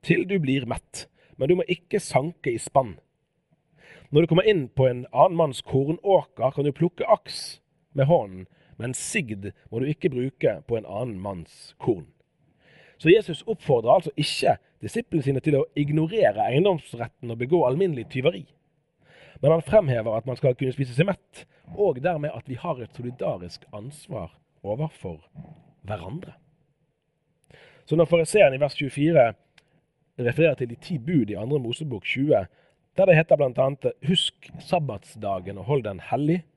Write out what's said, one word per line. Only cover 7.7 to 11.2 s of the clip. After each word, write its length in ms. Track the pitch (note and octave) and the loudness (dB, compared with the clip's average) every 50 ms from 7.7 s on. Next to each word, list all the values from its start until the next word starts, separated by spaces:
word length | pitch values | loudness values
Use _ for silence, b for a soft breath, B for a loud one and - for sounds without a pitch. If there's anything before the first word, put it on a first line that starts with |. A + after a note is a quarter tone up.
| _ _ _ _ _ | _ _ _ _ _
med 120 | C#3+ C3+ C#3 | 0 2 4
hånden, 380 | F3 D#3+ A2+ G2+ F#2+ F#2 F#2+ _ b b b b b b | 4 2 2 -2 -12 -16 -18 _ b b b b b b
men 160 | A2 B2+ B2+ - | -10 -8 -8 -8
sigd 540 | - - - A3 D#3 A#2 A2 G2 G2 G2+ - b b b | -10 -4 -4 -4 -4 -4 -8 -10 -10 -12 -14 b b b
må 100 | - A#2 | -6 -4
du 80 | C3 C#3+ | -4 -4
ikke 220 | D3+ _ - - C3 | -4 _ -4 -4 -2
bruke 460 | B2 B2 C3+ - _ - C3 G#2 D2+ D2 - | -2 -6 -6 -6 _ -2 -2 -2 -2 -6 -6
på 100 | A#2 A2+ | -6 -6
en 80 | - | -6
annen 340 | - F#2 G2+ B2 B2+ G#2+ F#2 | -8 -8 -8 -6 -8 -8 -10